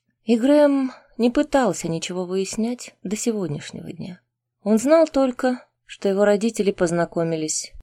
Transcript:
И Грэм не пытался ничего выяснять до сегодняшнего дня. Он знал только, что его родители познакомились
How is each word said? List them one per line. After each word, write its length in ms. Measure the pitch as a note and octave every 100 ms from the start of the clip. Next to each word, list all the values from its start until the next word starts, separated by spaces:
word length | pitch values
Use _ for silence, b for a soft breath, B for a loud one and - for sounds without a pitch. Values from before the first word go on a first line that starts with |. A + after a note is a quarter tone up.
| _ _
И 140 | - A#3
Грэм 540 | C4 D4 C#4+ C#4 C4 B B -
не 120 | A#3+
пытался 580 | D4 D4 C#4 A3+ E3 E3+
ничего 380 | E3 E3 F3+ F3+
выяснять 720 | F#3+ F#3+ - A3+ B3 - -
до 120 | F#3 G#3+
сегодняшнего 760 | A#3+ G#3+ E3+ D3 - - E3
дня. 280 | D#3+ E3+ F3+ _ _ _ _
Он 160 | G3+ G#3+
знал 280 | B3 E4 D#4
только, 560 | C#4 C4 A#3+ B3+ B3+ - _ -
что 240 | - G3+
его 160 | G3 G#3
родители 460 | G#3 A3+ A3+ G3+
познакомились 1040 | G#3 F3 E3+ E3+ E3+ E3 D#3+ D#3 - - -